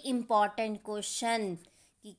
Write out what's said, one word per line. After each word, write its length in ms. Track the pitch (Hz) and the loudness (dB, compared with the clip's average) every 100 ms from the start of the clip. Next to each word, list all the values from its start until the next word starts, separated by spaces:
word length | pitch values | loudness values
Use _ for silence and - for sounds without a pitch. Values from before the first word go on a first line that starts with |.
| 269 | 0
important 720 | 247 220 214 208 208 220 208 | -2 4 4 4 2 -2 -4
question 720 | - 208 202 - 233 233 202 170 - _ _ _ | -6 -6 -4 -2 0 0 0 -4 -10 _ _ _
कि 60 | 208 | -20